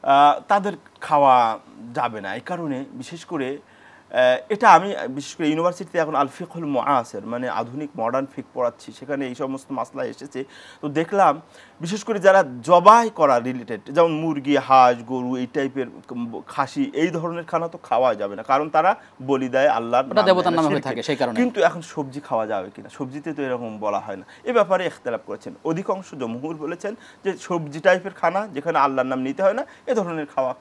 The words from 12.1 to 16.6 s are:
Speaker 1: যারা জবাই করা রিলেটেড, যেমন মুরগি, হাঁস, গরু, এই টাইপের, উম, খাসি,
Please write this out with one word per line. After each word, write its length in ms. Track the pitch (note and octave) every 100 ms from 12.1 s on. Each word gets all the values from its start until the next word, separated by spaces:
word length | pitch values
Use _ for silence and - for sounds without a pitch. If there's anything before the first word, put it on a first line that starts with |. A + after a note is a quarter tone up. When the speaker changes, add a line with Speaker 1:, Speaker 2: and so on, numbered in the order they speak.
| G#3+
Speaker 1:
যারা 260 | F#3 F#3+ D#3 B2
জবাই 480 | A#2+ F3 F3+ A3+ A3+
করা 300 | G#3 D3+ B2
রিলেটেড, 400 | A#2+ B2+ A#2 G#2+ A2
যেমন 220 | C#3+ E3+
মুরগি, 440 | D#3 D#3+ D3 C3+ C#3+
হাঁস, 400 | B2 C3 B2 A#2+ A2+
গরু, 300 | B2+ B2 B2+
এই 100 | B2
টাইপের, 400 | D3+ C3+ C3 A#2+ - -
উম, 320 | B2 A#2 G#2+ -
খাসি, 440 | -